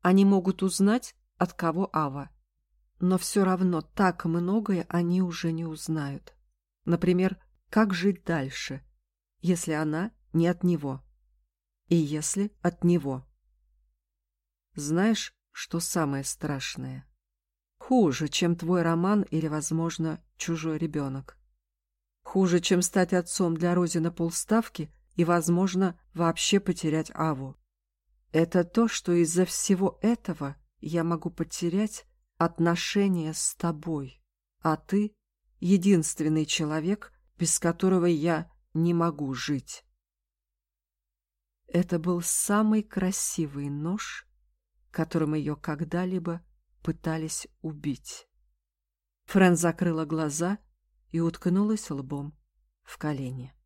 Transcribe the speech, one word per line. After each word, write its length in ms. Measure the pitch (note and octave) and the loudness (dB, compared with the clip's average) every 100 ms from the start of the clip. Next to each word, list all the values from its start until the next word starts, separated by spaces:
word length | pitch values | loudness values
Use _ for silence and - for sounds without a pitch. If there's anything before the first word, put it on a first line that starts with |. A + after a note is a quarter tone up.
Они 220 | F3+ F#3+ | 6 6
могут 380 | G3 G3 F#3 F#3 | 6 6 2 -2
узнать, 540 | F#3+ - G3 A#3+ - _ _ _ | -2 2 2 2 -4 _ _ _
от 140 | F3+ | -4
кого 380 | - E3+ D#3+ F#3+ | -2 -4 -2 -2
Ава. 380 | D#3 D3 C#3 C#3 _ _ _ _ _ _ _ | -2 -4 -6 -12 _ _ _ _ _ _ _
Но 200 | F3+ F#3 | 2 2
всё 260 | - G3+ | 2 2
равно 380 | F#3+ F#3 F#3 E3 | 2 2 0 0
так 420 | - - F#3+ F3 | -4 0 0 2
многое 640 | E3+ E3+ F3 G#3+ G#3 F3+ - | -2 -2 0 -2 0 -2 0
они 320 | F3 F3 F3+ | -2 0 0
уже 320 | F#3 E3 E3 | 0 -2 -4
не 120 | D#3+ | -4
узнают. 720 | E3 D#3 - D#3 C#3+ C#3 - _ _ _ _ _ | -6 -8 -6 -4 -4 -8 -14 _ _ _ _ _
Например, 540 | - E3+ F3+ F3+ F#3 F#3 _ _ _ | -2 2 2 2 2 -2 _ _ _
как 240 | G#3+ G#3+ | 2 4
жить 320 | F3 F#3+ F#3 | 2 0 0
дальше, 580 | - E3 C3+ - - C3+ _ _ _ _ _ _ | -4 -4 -4 -8 -10 -12 _ _ _ _ _ _
если 320 | E3+ F3 - | 0 0 0
она 400 | D3+ D#3 D#3 G#3 _ _ | -2 -2 -2 -4 _ _
не 140 | E3 E3 | 0 2
от 160 | F3 | 2
него? 400 | F3+ E3+ C#3+ C3+ _ _ _ _ _ _ _ _ _ | 0 0 -2 -8 _ _ _ _ _ _ _ _ _
И 80 | E3+ | 2
если 560 | D3 D3+ D#3 G3 G3+ _ | 2 -2 -4 -4 -4 _
от 220 | F3 E3+ | -4 0
него? 420 | E3+ F3 C#3 C3 - _ _ _ _ _ _ _ _ _ _ _ _ _ _ | 2 2 0 -8 -12 _ _ _ _ _ _ _ _ _ _ _ _ _ _
Знаешь, 600 | - D3 E3 G#3 A3 - _ _ | -12 -2 0 2 0 -4 _ _
что 280 | - - E3+ | -16 -8 -6
самое 440 | - F3+ D3+ C#3 | -4 -2 -2 -4
страшное? 840 | C#3 - D3+ C#3 - - C3 C3 - _ _ _ _ _ _ _ | -6 -8 -6 -6 -8 -10 -10 -12 -16 _ _ _ _ _ _ _
Хуже, 500 | - B3+ F#3 B2 D#3 | 2 4 4 2 -2
чем 280 | - E3+ E3+ | 0 2 0
твой 260 | E3+ F3+ | 0 2
роман 400 | E3+ E3 F#3 G#3 | 2 2 2 2
или, 240 | F#3+ D#3+ D#3+ | 0 -2 -2
возможно, 760 | D3+ D3 D#3+ E3 D#3+ D#3+ D#3+ _ _ | -4 -2 -2 -2 -2 -4 -6 _ _
чужой 420 | - E3 D#3+ D#3 | -6 -4 -4 -4
ребёнок. 600 | D#3+ D3+ C#3 C3+ C3+ _ _ _ _ _ _ _ _ _ | -4 -4 -6 -8 -12 _ _ _ _ _ _ _ _ _
Хуже, 380 | - F#3+ F#3+ F3 | -2 2 4 4
чем 220 | F3 F3+ | 4 2
стать 300 | F3+ G3 F3+ | 2 2 2
отцом 440 | F3+ E3+ - F3 E3 | 2 0 0 0 2
для 180 | F3 | 2
Рози 240 | F3+ E3+ E3+ | 2 2 0
на 120 | E3 | -2
полставки 800 | E3 E3 - - A3 A3+ - D3+ _ _ | -2 -4 -4 0 0 0 -8 -12 _ _
и, 100 | - | 0
возможно, 760 | E3+ F3 E3 E3+ F#3+ F3+ F#3+ E3+ _ | 4 4 4 2 2 2 0 -2 _
вообще 460 | D#3+ E3 E3 - G3 | -2 0 0 2 2
потерять 500 | G3 F3 D#3+ D#3 D#3 | 2 -2 0 -2 -4
Аву. 420 | - D#3+ C#3 C3+ - _ _ _ _ _ _ _ | -4 -2 -2 -8 -14 _ _ _ _ _ _ _
Это 320 | D#3 E3 F#3 | 0 2 2
то, 240 | F3+ - A#3 | 2 2 0
что 240 | - - | 0 0
из-за 320 | F3 D#3+ E3+ | 2 2 2
всего 540 | - - - F#3 F#3+ - | 0 0 0 2 2 0
этого 540 | G#3+ A#3+ - D#3+ C#3 C#3+ _ _ | 0 0 -4 -6 -8 -10 _ _
я 240 | D3+ E3+ | -4 -2
могу 260 | E3 E3 E3 | 0 -2 -4
потерять 760 | - E3 - F3 F#3 G#3+ - _ _ _ _ | -6 -8 -4 -2 -2 -4 -6 _ _ _ _
отношения 920 | E3+ E3+ E3+ F3 - G3+ G3+ F3+ D#3 | -2 2 2 2 0 2 2 0 -2
с 220 | D#3 - | -4 -4
тобой, 680 | - E3+ D#3 E3 D3+ C3 - _ _ _ _ | -2 -4 -4 -6 -6 -8 -16 _ _ _ _
а 160 | D#3+ D#3 | -2 -2
ты — 380 | - G3 G#3 _ _ _ _ _ | 0 0 0 _ _ _ _ _
единственный 840 | F3 G3 F#3+ F#3 D#3 - D3+ D#3 | 2 4 6 4 4 -2 0 2
человек, 680 | D#3 - D3+ D#3 D#3+ G#3 - _ _ - | 0 -2 -2 -2 -2 -4 -6 _ _ -4
без 200 | E3 - | -2 2
которого 480 | E3+ E3+ F#3+ F#3 F3 | 0 2 2 4 4
я 440 | D#3+ D#3+ D#3+ E3+ _ _ | 2 2 0 -4 _ _
не 200 | D#3+ E3+ | 0 2
могу 380 | E3+ E3+ D3 C#3 | 2 0 -2 -6
жить. 500 | B2+ - C#3 - - _ _ _ _ _ _ _ _ _ _ _ _ _ _ _ _ _ _ _ | -6 -4 -4 -6 -20 _ _ _ _ _ _ _ _ _ _ _ _ _ _ _ _ _ _ _
Это 320 | E3+ F3+ F3 | -2 0 -2
был 220 | E3+ F3 | -2 -2
самый 600 | E3+ - - G#3 A3 G#3+ | -2 -2 0 2 4 2
красивый 840 | G#3 - F#3 F#3+ - - D3+ C#3 C#3+ | 0 -2 -2 -2 -4 -4 -4 -4 -6
нож, 560 | C#3+ D#3 G#3 - - _ _ _ _ _ _ _ | -4 -4 -6 -8 -12 _ _ _ _ _ _ _
которым 440 | - D#3+ E3 D3+ | -4 -2 0 0
её 220 | D#3 D3 D3 | -2 -4 -6
когда-либо 880 | - D3 D#3+ F3 F#3 F#3 E3+ E3+ _ _ _ _ | -6 -6 -4 -4 -2 -4 -4 -8 _ _ _ _
пытались 640 | - D#3 - D#3+ D#3+ - - _ | -6 -4 -4 -4 -4 -8 -12 _
убить. 680 | D#3+ D3+ D3 B2 - - _ _ _ _ _ _ _ _ _ _ | -12 -8 -6 -6 -10 -18 _ _ _ _ _ _ _ _ _ _
Фрэн 320 | - F#3+ F#3 E3+ | 0 4 6 6
закрыла 480 | E3+ E3 F3 D#3+ | 0 0 -2 -2
глаза 540 | D3+ D#3+ D3+ D3 F3 G#3 _ _ _ _ _ | -4 -2 -2 -2 -4 -4 _ _ _ _ _
и 100 | E3 | -2
уткнулась 680 | E3 E3 F3+ F#3 G#3 G#3+ - | -2 -2 0 2 2 -2 -4
лбом 480 | C#3 C3+ C#3+ D3 _ _ _ _ _ | -8 -6 -8 -8 _ _ _ _ _
в 140 | - - | -20 -6
колени. 580 | D3+ C#3 C3 C3 C3 _ | -4 -4 -6 -10 -14 _